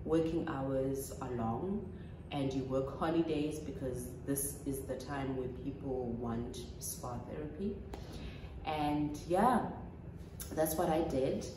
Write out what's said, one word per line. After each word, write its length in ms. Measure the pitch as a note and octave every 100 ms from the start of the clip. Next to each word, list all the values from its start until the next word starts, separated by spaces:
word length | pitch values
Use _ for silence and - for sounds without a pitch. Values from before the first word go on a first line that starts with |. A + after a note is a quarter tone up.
Working 440 | - D#3+ D#3+ E3+ -
hours 640 | C#3 C3+ C3+ C3+ C3+ C3+ -
are 80 | B2+
long, 560 | B2 A2+ A#2 F3+ G#3 - - - - -
and 200 | C#3+ C3+
you 120 | C3+
work 340 | B2+ C3 C3+ -
holidays 640 | E3+ E3 D#3 D3+ D3 D3
because 480 | - - C3 B2 - - -
this 300 | C#3 - - C#3+
is 140 | C3+
the 140 | C3 B2+
time 420 | - C#3+ C3+ B2+
where 120 | B2 -
people 500 | C3+ C3+ C#3 B2+ A#2+
want 440 | A#2 A#2+ A#2 A#2+ A#2+ A#2+ -
spa 400 | - - B2 A#2+ -
therapy. 460 | - D3+ - G3+ - - - - - - - - - -
And 500 | D#3 D3 D3 D3 - -
yeah, 400 | F3 A#3 B3+ - - - - - - - - -
that's 200 | - D#3+
what 160 | - F3
I 120 | D#3+
did. 440 | D#3 C3+ C#3 G3+ -